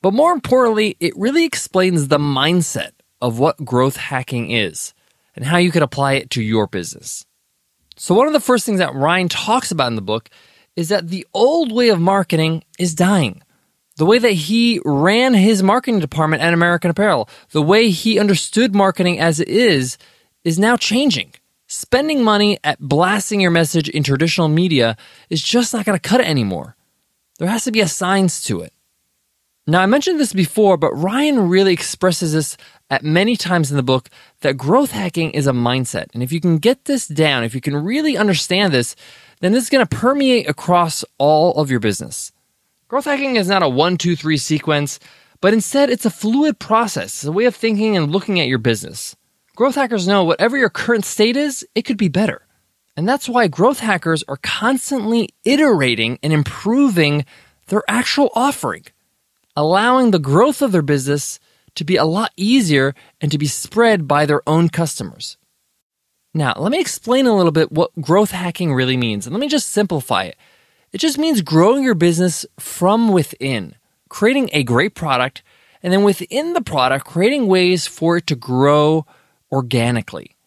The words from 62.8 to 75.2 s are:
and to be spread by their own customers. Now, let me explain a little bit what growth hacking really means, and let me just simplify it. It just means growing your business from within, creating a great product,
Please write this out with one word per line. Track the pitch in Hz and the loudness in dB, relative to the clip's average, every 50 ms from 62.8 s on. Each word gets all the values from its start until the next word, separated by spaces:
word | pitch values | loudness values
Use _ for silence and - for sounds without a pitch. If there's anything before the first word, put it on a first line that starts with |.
| 131 139 135 - - _ _ _ | 2 0 -2 -6 -20 _ _ _
and | - 147 | -4 -4
to | 151 | -2
be | 147 147 | -2 -4
spread | 143 - - - - - 220 233 233 220 190 151 135 | -4 -6 -8 -12 -6 0 2 4 4 4 2 0 0
by | 147 147 151 | 0 0 2
their | 143 151 143 - | 2 0 -2 0
own | - 151 165 170 | 0 2 2 2
customers. | 165 - 165 170 147 - - 110 80 57 - - - - _ _ _ _ _ _ _ _ _ _ _ _ _ _ _ _ _ _ _ _ | 2 0 -2 -4 -4 -6 -10 -12 -12 -12 -14 -16 -16 -16 _ _ _ _ _ _ _ _ _ _ _ _ _ _ _ _ _ _ _ _
Now, | 160 147 127 - | -2 -2 -2 -2
let | - 151 202 277 | -2 -2 -2 -2
me | 339 | -2
explain | 339 - - - - 233 247 269 269 | -2 -4 -6 -10 -4 0 0 2 4
a | 247 220 | 4 4
little | 196 180 165 147 | 4 2 2 4
bit | 160 156 - | 2 0 0
what | 151 165 175 - _ 170 | 0 -2 -2 -2 _ -10
growth | 143 131 165 202 214 - | -2 2 2 2 2 2
hacking | - 180 180 180 165 - 180 165 139 | -2 -6 -6 -8 -6 -4 -4 -2 0
really | 127 131 127 131 | 0 0 0 0
means, | 127 123 113 107 104 98 | 0 -2 -2 -4 -4 -6
and | 117 151 | -8 -6
let | 214 | -6
me | 285 | -4
just | 294 294 285 - - | -2 -2 -2 -2 -2
simplify | - 208 208 185 180 147 - - 113 92 95 | -2 -2 -2 0 -2 -4 -2 -2 -2 -2 -2
it. | 90 - _ _ _ _ _ _ _ _ _ _ _ | -4 -10 _ _ _ _ _ _ _ _ _ _ _
It | - | -8
just | 190 - 320 269 | -2 -2 -2 -2
means | 277 311 330 302 220 | 0 -2 0 0 0
growing | 165 - 156 160 170 208 247 277 269 | -2 2 4 4 4 4 4 2 2
your | 262 220 | 0 0
business | 160 170 175 170 160 180 180 160 - - - _ - | 2 2 2 2 2 0 0 0 -4 -10 -14 _ -18
from | - - - - 175 185 208 233 233 | -16 -16 -6 -2 0 2 2 2 2
within, | 220 196 180 147 - - _ - 135 131 110 92 73 - _ _ _ _ _ _ _ | 2 2 2 0 -2 -6 _ -6 -4 -4 -6 -6 -10 -16 _ _ _ _ _ _ _
creating | - - 208 226 269 277 262 - | -6 -2 0 0 2 0 -2 0
a | - 151 135 | -2 -2 0
great | 120 190 233 - 220 _ | 2 2 0 0 0 _
product, | - 165 151 135 123 | -6 -4 -2 0 0